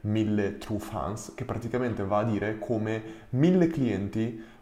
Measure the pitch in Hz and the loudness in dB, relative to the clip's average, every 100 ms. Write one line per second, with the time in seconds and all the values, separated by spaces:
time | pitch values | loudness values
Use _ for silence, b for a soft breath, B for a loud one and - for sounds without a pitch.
0 | 104 110 107 104 98 104 - 104 - 101 | 0 2 2 2 0 -2 -6 -6 -4 -4
1 | 71 113 - - - 107 113 123 123 104 | -4 -6 -10 -8 -6 -4 -4 -2 -2 -2
2 | 98 104 113 101 104 107 - 110 107 110 | 0 0 2 0 -2 -2 -2 -2 0 -4
3 | 107 B - 127 165 185 165 143 120 98 | -6 B -4 4 6 6 6 4 0 0
4 | 98 113 113 113 B B | -2 -2 -2 -4 B B